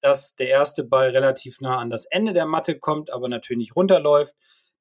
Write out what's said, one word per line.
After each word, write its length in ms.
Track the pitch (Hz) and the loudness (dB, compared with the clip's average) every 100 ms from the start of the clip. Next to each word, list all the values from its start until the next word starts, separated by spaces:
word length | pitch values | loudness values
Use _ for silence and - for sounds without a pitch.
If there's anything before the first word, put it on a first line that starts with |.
dass 340 | 139 135 - - | 0 2 0 -6
der 140 | 127 | 0
erste 340 | 135 147 - | 2 2 -2
Ball 260 | 120 131 131 | -2 2 2
relativ 520 | 131 135 131 123 - | 2 2 0 -8 -10
nah 160 | 131 127 | -6 -4
an 120 | 120 | -4
das 160 | 113 - | -6 -4
Ende 280 | 180 220 | -2 0
der 120 | 175 156 | 0 0
Matte 320 | 160 - 143 | -2 -4 -4
kommt, 340 | - 151 151 | -4 -6 -6
aber 180 | 123 123 | -8 -6
natürlich 300 | 117 - 120 | -8 -6 -6
nicht 160 | 113 - | -4 0
runterläuft. 600 | 190 180 147 147 147 - _ _ _ _ | 4 4 4 2 2 -6 _ _ _ _